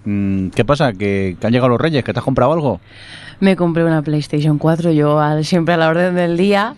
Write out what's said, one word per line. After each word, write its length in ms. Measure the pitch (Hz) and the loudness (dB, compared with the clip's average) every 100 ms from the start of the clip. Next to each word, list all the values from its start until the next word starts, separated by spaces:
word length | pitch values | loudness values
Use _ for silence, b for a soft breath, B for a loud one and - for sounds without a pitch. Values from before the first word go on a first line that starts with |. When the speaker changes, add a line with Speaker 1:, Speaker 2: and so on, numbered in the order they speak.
| 104 | -6
Speaker 1:
mm, 460 | 101 98 95 92 | -4 -2 -2 -2
¿qué 120 | - | -2
pasa? 300 | 110 143 147 | 0 0 0
¿Que, 420 | 92 101 98 95 85 | -2 -2 -2 -2 -2
que 100 | 107 | 0
han 40 | |
llegado 160 | 123 127 | 2 2
los 140 | 117 | 2
Reyes? 200 | 151 147 113 | 0 -2 -2
¿Que 80 | |
te 60 | 113 | -4
has 40 | 139 | -2
comprado 280 | 131 139 | 2 2
algo? 260 | 165 143 95 B B B B B B | 2 -2 -4 B B B B B B
Speaker 2:
Me 140 | 196 180 | 0 2
compré 280 | 175 165 | 0 0
una 200 | 165 160 | 0 0
PlayStation 560 | 147 151 143 151 156 147 | 0 -2 -2 -2 0 2
cuatro, 320 | 156 165 170 | 0 0 2
yo 280 | 156 147 151 | 2 2 2
al, 240 | 147 151 | 2 0
siempre 300 | 156 180 165 | 0 0 2
a 40 | 175 | 2
la 120 | 160 | 2
orden 240 | 170 180 180 | 2 0 0
del 220 | 175 170 | 0 0
día, 380 | 202 196 220 | 2 0 -2